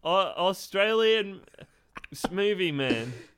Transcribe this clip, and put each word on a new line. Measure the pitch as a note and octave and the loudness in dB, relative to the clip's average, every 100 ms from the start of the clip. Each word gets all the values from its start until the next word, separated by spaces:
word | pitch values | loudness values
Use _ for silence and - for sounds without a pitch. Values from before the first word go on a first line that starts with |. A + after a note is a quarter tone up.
Au-, | D#3 F#3 F#3 - | 2 2 2 0
Australian | F3+ F#3+ - F#3+ G#3 A3 A3 A3 G3+ G3 - - - _ _ - - | 0 0 -4 0 2 4 4 4 0 -8 -18 -20 -20 _ _ -20 -18
s-, | C3 - | -8 -6
Movie | F3+ G3+ G3+ F3+ | 0 0 2 0
Man. | C#3+ C3+ A#2 A#2 A#2+ - | 0 0 0 -2 -10 -16